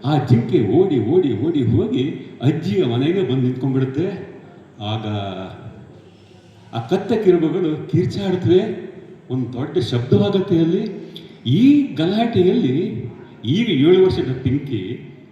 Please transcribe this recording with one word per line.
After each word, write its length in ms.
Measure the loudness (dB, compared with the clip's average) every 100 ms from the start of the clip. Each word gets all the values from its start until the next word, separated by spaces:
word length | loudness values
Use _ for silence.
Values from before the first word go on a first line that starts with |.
| 0
ಆ 200 | -2 4
ಜಿಂಕೆ 420 | 2 4 0 2
ಓಡಿ, 320 | 2 2 2
ಓಡಿ, 380 | 2 2 2 -2
ಓಡಿ 260 | -2 0
ಹೋಗಿ 680 | 2 2 0 -2 -2 -6 -12 -6
ಅಜ್ಜಿಯ 440 | -2 -2 -2 -2 0
ಮನೆಗೆ 360 | 0 0 0
ಬಂದು 200 | 0 0
ನಿಂತ್ಕೊಂಡ್ಬಿಡುತ್ತೆ. 640 | 0 -2 -2 -2 -2 -2 -4 -6 -12 -18 -20 -20 -20 -12
ಆಗ 280 | -8 -6 -6 -6 -6 -10 -12 -14 -18 -20 -20 -20 -20 -20 -20 -20 -20 -20 -14 -12
ಆ 120 | -4
ಕತ್ತೆ 360 | -4 0 0
ಕಿರುಬಗಳು 640 | 4 4 2 0 -2 -4 -2
ಕಿರ್ಚಾಡ್ತವೆ, 1040 | 0 0 -2 -2 -2 4 2 2 -6 -12 -16 -20 -20 -8
ಒಂದು 220 | -6 -6
ದೊಡ್ಡ 240 | -6 -4 -4
ಶಬ್ದವಾಗತ್ತೆ 840 | -2 -4 2 2 2 0 2 2
ಅಲ್ಲಿ. 480 | 2 0 -2 -8 -14 -18 -20 -12 -2
ಈ 360 | 4 6 6 4 -2
ಗಲಾಟೆಯಲ್ಲಿ 1080 | 0 0 0 2 4 4 2 0 -2 -6 -10 -14 -20 -12 -2
ಈಗ 240 | 0 2
ಏಳು 360 | 4 6 6 6
ವರ್ಷದ 360 | 2 -2 -2
ಪಿಂಕಿ 720 | -2 -2 -4 -6 -6 -10 -14 -20 -20